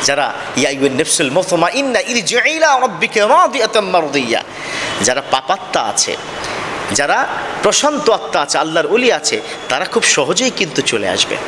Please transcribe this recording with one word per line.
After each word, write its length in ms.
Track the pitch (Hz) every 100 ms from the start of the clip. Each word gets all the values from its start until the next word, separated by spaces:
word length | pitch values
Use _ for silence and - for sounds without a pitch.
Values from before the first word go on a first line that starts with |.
যারা, 280 | - 143 127 107 - -
"ইয়া 140 | 139
আইয়ুহান 280 | 139 135 -
নাফসুল 320 | 160 - 143
মুতমাইন্না 680 | 151 180 175 175 240 277 226
ইরজিই 560 | 190 240 175 240 240 320
ইলা 240 | 311 262
রাব্বিকি 400 | 247 165 226 220
রাদিয়াতাম 680 | 208 311 320 226 220 226 196
মারদিয়্যা", 520 | 185 151 139 117 110 - - - - - -
যারা 200 | 107 127 -
পাপাত্মা 520 | 131 - 190 - 165
আছে, 340 | 113 101 - - - - - - - - -
যারা 340 | 101 147 208 269 - - -
প্রশান্ত 480 | 208 - 285 294 226
আত্মা 320 | 208 - 175
আছে, 160 | 143 156
আল্লাহর 340 | 160 165 151
ওলি 200 | 208 254
আছে, 280 | 160 - 110 - - -
তারা 160 | 127
খুব 180 | 180 233
সহজেই 480 | - - 135 175 254
কিন্তু 320 | - 180 135
চলে 260 | - 113 95
আসবে। 280 | 98 - 101